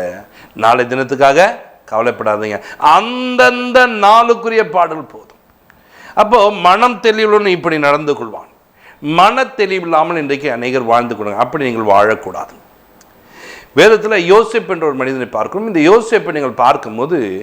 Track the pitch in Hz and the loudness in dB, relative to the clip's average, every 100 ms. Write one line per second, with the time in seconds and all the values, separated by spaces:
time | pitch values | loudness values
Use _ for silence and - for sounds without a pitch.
0 | 90 92 104 - - - 110 123 120 127 | -6 -10 -18 -20 -20 -2 2 2 0 -4
1 | 131 131 139 143 196 - - _ - 110 | -4 2 2 4 2 0 -16 _ -8 -2
2 | 120 113 110 104 107 104 - - 151 170 | -2 -2 -4 -2 -4 -8 -12 -2 4 4
3 | 220 247 254 247 247 247 247 247 247 220 | 2 -6 -6 2 2 2 -2 2 2 2
4 | 202 226 240 226 226 226 196 175 165 160 | 4 4 4 0 0 -2 0 0 -2 -4
5 | 131 110 - _ _ _ _ _ _ _ | -14 -20 -20 _ _ _ _ _ _ _
6 | - - 202 233 208 202 175 196 247 226 | -10 -2 2 4 2 2 2 4 2 0
7 | 226 214 220 208 208 175 156 156 143 147 | -2 0 2 2 0 -2 -2 0 0 0
8 | 151 139 117 104 - _ _ _ _ _ | -2 -4 -6 -14 -20 _ _ _ _ _
9 | 147 170 196 247 254 - 196 190 170 160 | -4 2 2 2 -4 -2 -4 -2 -2 0
10 | 165 170 143 139 143 120 123 131 117 117 | 0 -4 -4 -4 -4 -4 -4 -4 0 0
11 | 120 110 104 101 123 160 131 113 110 101 | 0 -6 -6 -4 -4 -2 -4 -2 2 4
12 | 107 214 - - - - _ _ _ _ | 4 0 -4 -12 -14 -18 _ _ _ _
13 | _ _ _ - - - - 131 190 220 | _ _ _ -20 -20 -20 -6 2 4 4
14 | 208 214 175 202 220 240 180 180 156 131 | 2 -2 4 4 4 -2 -4 -4 -4 -4
15 | 127 135 123 110 107 185 226 175 151 220 | -4 -6 -6 -6 -6 -6 -4 0 4 4
16 | 220 214 160 156 135 117 123 123 117 110 | 2 -2 -2 -6 -6 0 2 2 -4 -8
17 | 139 170 107 92 | -4 -4 -4 -8